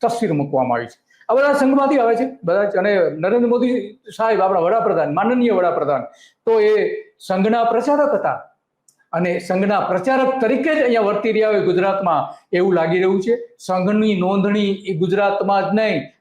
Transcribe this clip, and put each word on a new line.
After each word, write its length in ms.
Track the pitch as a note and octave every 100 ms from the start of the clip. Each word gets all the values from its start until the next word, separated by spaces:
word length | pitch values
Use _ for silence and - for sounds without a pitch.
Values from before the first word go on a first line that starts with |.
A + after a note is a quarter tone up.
તસવીર 320 | A#3 A#3 G#3
મૂકવામાં 460 | D3+ C#3+ C#3 B2 A#2+
આવી 80 | A#2
છે. 200 | - _ _ -
આ 60 |
બધા 180 | A#3+ C#4
સંઘમાંથી 460 | C#4+ C4 C#4 C4+ C#4+
આવે 180 | A3+ A#3
છે, 220 | C4 -
બધા 200 | E3+ F#3
જ. 120 | G3+ F#3
અને 340 | G3 G3+ D#3+
નરેન્દ્ર 380 | D3+ F3+ A#3+ A#3+
મોદી 520 | A#3+ B3 B3 G3+ - - -
સાહેબ, 240 | A3+ G3+
આપણા 200 | F#3+ F#3+
વડાપ્રધાન, 540 | E3+ A3+ A3+ F#3 D3
માનનીય 360 | D3+ G#3+ B3+ A#3+
વડાપ્રધાન, 520 | F#3+ F3 - C#3 C3+ - - - _ -
તો 140 | A3+
એ 420 | G#3+ G#3+ - - - _ -
સંઘના 380 | F#3+ G3+ A#3
પ્રચારક 500 | A#3 A3+ C#4+ D4 C#4+
હતા 380 | A#3 D#3 A#2+ - _ _ _ _ _ _
અને 260 | E3+ F3+ F3
સંઘના 420 | - F#3 G3 G3+
પ્રચારક 600 | - F#3 F3+ C4 C4 C4
તરીકે 340 | A3 C4 D#4
જ 80 | D#4
અહીંયા 180 | B3 A3+
વર્તી 320 | G3+ G#3 A3+
રહ્યા 160 | G#3+ G#3+
હોય 120 | G#3
ગુજરાતમાં 880 | F#3 F3 G3 G3 F#3 D3+ A#2+ - _
એવું 220 | F3 F#3+
લાગી 220 | F3 D#3+ F3+
રહ્યું 260 | F#3 G3
છે. 340 | G3+ A#3+ - _
સંઘની 640 | - F#3 F#3 G#3+ G#3+ G3
નોંધણી 540 | F3+ G3 G3 G#3 G3+
એ 240 | G3 - E3
ગુજરાતમાં 640 | F3+ G3 G3+ G3 F#3 G3
જ 120 | F#3+
નહીં, 280 | G#3 A3 E3 B2+ _